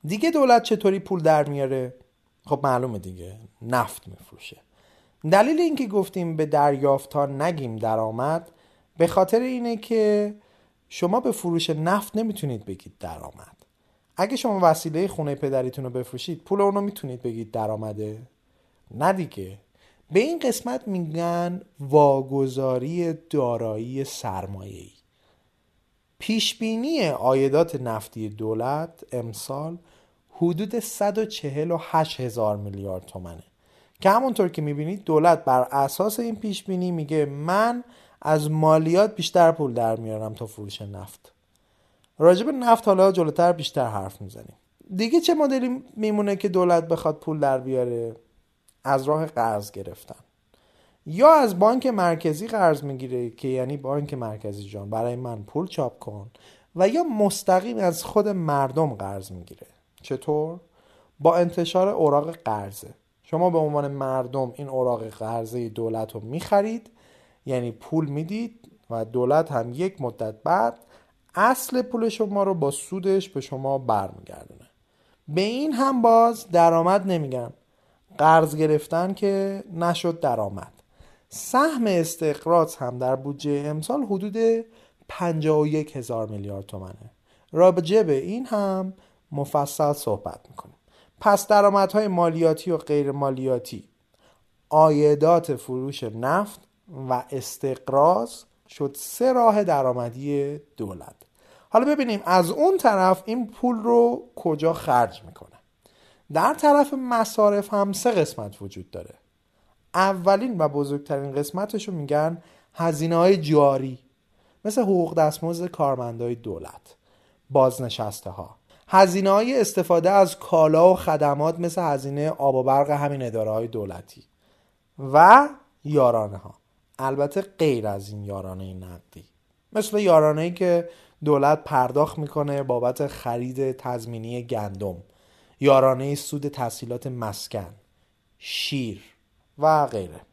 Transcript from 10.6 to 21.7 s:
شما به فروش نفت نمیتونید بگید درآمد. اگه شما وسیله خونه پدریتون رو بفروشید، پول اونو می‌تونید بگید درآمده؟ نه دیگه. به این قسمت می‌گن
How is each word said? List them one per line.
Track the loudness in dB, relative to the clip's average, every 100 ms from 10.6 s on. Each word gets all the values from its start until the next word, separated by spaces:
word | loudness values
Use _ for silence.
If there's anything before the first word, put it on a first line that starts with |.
| _ _ _
شما | -4 0 0
به | 0
فروش | -4 -2 -2 -2
نفت | -2 0 -2 -2 -6
نمیتونید | -4 -6 -6 -6 -10
بگید | -14 -16 _
درآمد. | -14 -12 -16 -18 -20 _ _ _ _ _ _ -4
اگه | -4 -2
شما | -2 4
وسیله | 4 4 -2 -4 -4
خونه | -4 -6 -4
پدریتون | -2 -2 -2 -6
رو | -8
بفروشید، | -8 -8 -10 -10 -12
پول | -4 0
اونو | 0 0
می‌تونید | -6 -8 -12 -8
بگید | -8 -8 -8
درآمده؟ | -6 -4 -4 -8 -8 -10 -10 -18 _ _ _ _ _ _
نه | -2 0
دیگه. | 0 -6 -10 -14 -16 _ _ _ _ _
به | 0
این | 0 -2
قسمت | -2 -4 -6 -8 -6
می‌گن | -6 -4 -4 -2 -2 -4 -6 -12